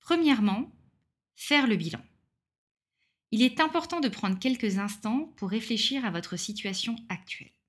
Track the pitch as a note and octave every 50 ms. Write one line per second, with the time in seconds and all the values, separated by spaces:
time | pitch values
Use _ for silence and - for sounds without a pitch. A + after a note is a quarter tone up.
0 | _ - E4+ E4+ E4+ D4+ C#4 A3 G#3 G3+ F#3+ G#3 C#4 - - _ _ _ _ _
1 | _ _ _ _ _ _ _ - - - D4 D4 C4+ B3 G#3+ F3 D#3+ E3 - -
2 | - _ _ _ _ _ _ _ _ _ _ _ _ _ _ _ _ _ _ _
3 | _ _ _ _ _ _ - G#3+ B3 B3 B3 - D#4+ D#4 D#4+ E4+ E4 - F4 E4+
4 | D4 B3 F#3+ - - G3 F#3+ F#3 - C4 C4 B3 - G#3+ F#3+ F#3+ G3+ G#3 G#3 -
5 | - A3 A3 C4+ D#4 - - - - F#3+ F#3+ A3+ A3+ - A#3+ G#3+ - - C4 C#4
6 | B3+ A3 E3+ E3+ E3+ - - F3 - - G#3 G#3+ - G3+ F#3+ F#3 - A#3 A#3 A3+
7 | - - F#3+ F3 - - - - - - _ _ _